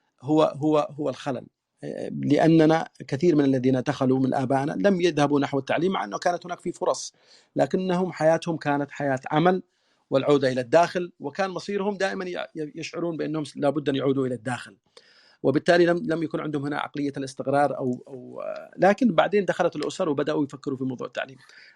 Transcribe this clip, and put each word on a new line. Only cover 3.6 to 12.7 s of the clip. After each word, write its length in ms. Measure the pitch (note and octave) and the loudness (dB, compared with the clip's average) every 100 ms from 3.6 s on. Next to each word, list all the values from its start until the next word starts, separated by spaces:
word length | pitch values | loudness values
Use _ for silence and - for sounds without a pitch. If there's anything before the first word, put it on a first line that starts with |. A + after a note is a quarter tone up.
| B2+ B2+ | 2 0
دخلوا 360 | C3+ C3+ B2+ C3 | 0 0 2 2
من 160 | B2+ | 0
آبائنا 380 | B2 C3 C3+ C#3 | 0 0 0 -2
لم 280 | - G3+ F3+ | 0 2 4
يذهبوا 400 | F3 D3 C#3+ C#3+ | 2 2 2 2
نحو 180 | C#3 C3+ | 0 -2
التعليم، 340 | C3 C#3 F#3 | -2 0 0
مع 120 | F#3+ | -2
أنه 140 | G#2 F3 | -6 -2
كانت 280 | F3+ F3 F3+ | -2 -2 -6
هناك 140 | E3+ | -10
في 120 | F3+ | -10
فرص، 420 | - F3 C3 - _ _ _ _ C#3+ | -4 -2 -2 -6 _ _ _ _ -2
لكنهم 560 | C#3+ F#3 F#3 F3+ F3+ | 0 0 0 -2 -2
حياتهم 440 | - D#3 E3 E3+ D#3 | 0 2 2 0 -4
كانت 340 | D3 C#3+ C#3 | -2 -2 -4
حياة 300 | - C#3+ C3 - | -4 -4 -4 0
عمل 320 | D#3 F3+ F#3 - _ _ _ - | 2 4 2 -2 _ _ _ -2
والعودة 420 | C3+ C#3 C#3+ C3 | 0 4 4 2
إلى 80 | B2+ | -2
الداخل، 520 | A#2 D#3+ F3 F#3 F3 - | 2 4 4 0 -8 -10
وكان 300 | C#3 D#3+ F#3+ | -10 -4 -4
مصيرهم 460 | E3+ - G3+ G3+ F#3+ | -6 -6 -4 -4 -2
دائمًا 280 | G3 F#3+ | -4 -4
ي-، 60 | F3+ F3 - D#3+ | -8 -8 -10 -10
ي-، 160 | D3+ | -10